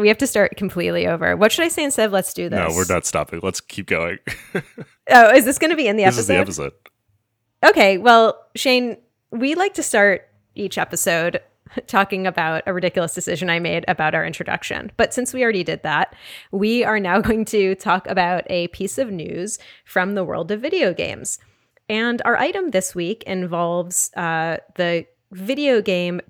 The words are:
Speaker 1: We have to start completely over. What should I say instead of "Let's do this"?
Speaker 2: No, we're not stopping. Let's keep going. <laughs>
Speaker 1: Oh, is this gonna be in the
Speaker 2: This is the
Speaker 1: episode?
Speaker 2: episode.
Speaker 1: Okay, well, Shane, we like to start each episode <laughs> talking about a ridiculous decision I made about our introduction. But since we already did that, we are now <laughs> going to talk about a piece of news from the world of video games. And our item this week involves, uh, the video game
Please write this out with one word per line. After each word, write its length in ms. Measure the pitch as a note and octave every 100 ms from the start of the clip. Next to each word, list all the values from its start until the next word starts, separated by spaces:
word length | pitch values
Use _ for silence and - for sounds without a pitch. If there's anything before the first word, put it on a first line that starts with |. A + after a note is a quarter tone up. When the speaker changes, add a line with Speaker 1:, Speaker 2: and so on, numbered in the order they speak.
Speaker 1:
We 80 | G#3
have 80 | A3
to 100 | C#4
start 300 | G#3+ G3 -
completely 500 | F#3+ F3 F3 F3 F3
over. 300 | E3+ F3 F3
What 160 | G#3+
should 140 | - E4
I 20 |
say 160 | E4
instead 220 | C#4+ B3+ A3
of 60 |
"Let's 200 | F#3+ F#3
do 160 | - F3
this"? 100 | -
Speaker 2:
No, 160 | E2
we're 120 | E2+ F2
not 160 | F2
stopping. 360 | - D#2+ D2+ E2+
Let's 180 | F#2+ -
keep 260 | - - F#2
going. 320 | E2 E2+ G2 - - -
<laughs> 80 | F#3 - - - _ -
Speaker 1:
Oh, 240 | B3 A3+ C4
is 80 |
this 140 | A#3 -
gonna 180 | D#4+ D#4+
be 100 | A#3
in 100 | G#3+
the 60 |
Speaker 2:
This 120 | F#3+ -
is 100 | -
the 80 | -
Speaker 1:
episode? 360 | F#3+ F2 - - _ _ _ _ _ _ _ _
Speaker 2:
episode. 80 | D4+ G#4
Speaker 1:
Okay, 220 | G3 F#3+
well, 440 | A#3 A3+ A3+ - _ -
Shane, 400 | C4+ B3+ A#3+ - _ _ _
we 240 | A#3 C4+
like 200 | D#4+ G4
to 80 | G4
start 440 | - A3+ G3+ F3+ - _ _
each 240 | - G3 F#3+
episode 640 | E3 E3+ F#3+ E3+ E3+ - - _
<laughs> 220 | - - -
talking 400 | G3+ G3 F#3+ F#3+
about 360 | F3 D#3+ D#3+ -
a 60 |
ridiculous 400 | F3+ F3 F3+ E3
decision 360 | - F3 E3+ F3+
I 80 | E3+
made 260 | E3+ E3+ -
about 280 | E3+ D#3
our 100 | D#3+
introduction. 680 | E3 D#3 - - - - - -
But 160 | A3+
since 220 | - B3
we 80 | B3+
already 200 | A#3 G3+
did 200 | E3 -
that, 320 | D#3 D3+ F#3+ - - - -
we 320 | G3+ G#3+ A#3+
are 140 | G#3+ G#3+
now 220 | F#3 F#3+
<laughs> 0 |
going 240 | G#3+ A3 G#3+
to 280 | G#3+ F#3+
talk 340 | F#3+ G#3+ F#3 -
about 360 | F#3+ F3 F3+ -
a 200 | F3+ F3
piece 280 | - G3 -
of 140 | B3+
news 480 | F#3 D#3 C#3 G3+ - - -
from 300 | _ F#3+ F#3
the 100 | G3+
world 260 | F3 E3 E3+
of 120 | G#3+
video 320 | C#4 F#4+ G#3+
games. 440 | E3+ E3+ - - - _ _ _ _ -
And 320 | A3 A#3 A#3+
our 120 | - A#3+
item 340 | D4 G4 F4
this 240 | F#3+ F#3 F3+
week 260 | E3+ A3 -
involves, 840 | F#3 F3+ E3+ E3+ F3 F3 - - -
uh, 400 | E3+ E3 E3 D#3+ -
the 320 | - F3 E3+ - _ _
video 500 | F#3 F#3+ C#4+ C#4+ A#3
game 400 | G#3 F3+ F3 F3